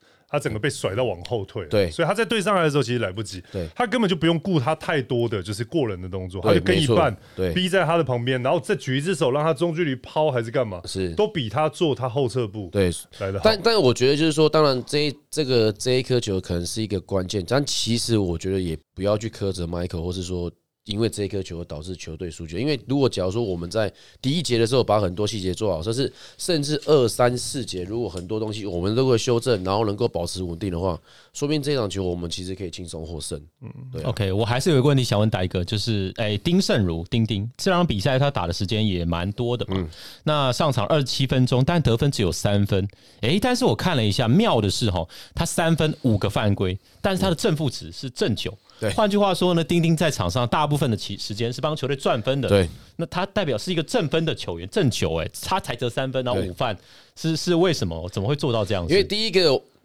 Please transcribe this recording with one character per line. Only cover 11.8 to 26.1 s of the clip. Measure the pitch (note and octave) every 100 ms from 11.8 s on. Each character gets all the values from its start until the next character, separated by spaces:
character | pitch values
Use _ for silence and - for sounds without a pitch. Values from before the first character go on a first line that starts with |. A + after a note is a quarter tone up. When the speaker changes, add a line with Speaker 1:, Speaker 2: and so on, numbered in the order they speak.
| E3+
Speaker 1:
他 | B2 B2+
后 | A#2+ B2+
撤 | A#2+ A2
步 | G#2+ F#2
Speaker 2:
对。 | G2+ F#2 E2+ - -
Speaker 1:
来 | G2
得 | G2
好。 |
Speaker 2:
但， | A3 A3
但 | G#3+ A3
我 | C3
觉 | A#2 B2+
得 | D3
就 |
是 | D#3+
说， | D3+ D#3
当 | D#3
然 | D3+ B2+
这 | A#2+ D3 D3
一， | - _
这 | -
个， | C3+ B2 A2
这 | G#2 B2+
一 | B2+
颗 | - B2
球 | A2 F#2+
可 | -
能 | F2 F2
是 | -
一 | G#2+
个 | G2
关 | - G2 F#2
键， | G#2 E2+
但 | B2+
其 | C#3+ - A2 A#2
实 | A#2+ A2+
我 | F#2+ E2
觉 | F#2
得 | F#2+
也 | F2+ D#2 -
不 | -
要 | G2 G#2
去 | A2
苛 | - G2+
责 | F2+ E2+
Michael， | F2 F2 F2
或 | E2+
是 | F2+
说 | F2+ F2+ F2 - _ _
因 | - G#2
为 | A2+
这 | G#2
一 | G2
颗 | G2
球 | F2+ E2+
导 | E2+ D#2+
致 | E2 F2+
球 | -
队 | D#2+ F2+
输 | D#2 E2
球。 | E2+
因 | C#3
为 | C#3 G#2+
如 | C#3
果 | C3+
假 | -
如 | F#2
说 | G#2
我 | A2+ F2
们 | E2+
在 | G2+ G2+ - - -
第 | B2+
一 | E3
节 | C3+ A#2+
的 | A2+
时 |
候 | B2+
把 | G#2 G#2
很 | F#2+
多 | F2+ G#2
细 | G#2+
节 | F#2
做 | F2 G#2+
好， | E2
甚 | F2
至， | A#2 C3+